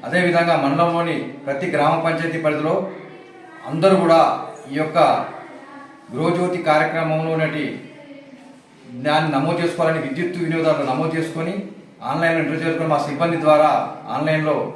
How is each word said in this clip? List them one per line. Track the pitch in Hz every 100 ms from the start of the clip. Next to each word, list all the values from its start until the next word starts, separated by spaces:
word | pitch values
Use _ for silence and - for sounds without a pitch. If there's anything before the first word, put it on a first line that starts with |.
| -
అదేవిధంగా | 180 175 170 170 156
మండలంలోని | 139 139 170 170 165 143 - - -
ప్రతి | 139 185
గ్రామ | 147 147 170 160
పంచాయతీ | 160 165 160 156
పరిధిలో | 147 156 - 190 - - - - - - - -
అందరూ | 156 190 190
కూడా | 165 165 117 - - - 131
ఈ | 139
యొక్క | 160 165 147 117 - - - - - - - - -
గృహజ్యోతి | 123 165 175 180 - 156
కార్యక్రమంలో | 156 156 160 160 156 160 160
ఉన్నటి | 156 151 131 - - - - - - - - - _ - - 123 143
దాన్ని | 156 156
నమోదు | 139 156 175
చేసుకోవాలని | 170 170 160 160
విద్యుత్ | 135 135 170 175
వినియోగదారులు | 165 165 160 143 135
నమోదు | 135 160 160
చేసుకొని | 160 160 170 202 - - - - 123
ఆన్లైన్లో | 156 165 165
ఎంటర్ | 147 -
చేసుకొని | 165 160 160
మా | 147 -
సిబ్బంది | 139 170 165
ద్వారా | 151 151 151 - - - -
ఆన్లైన్లో | 123 156 156 156 139 -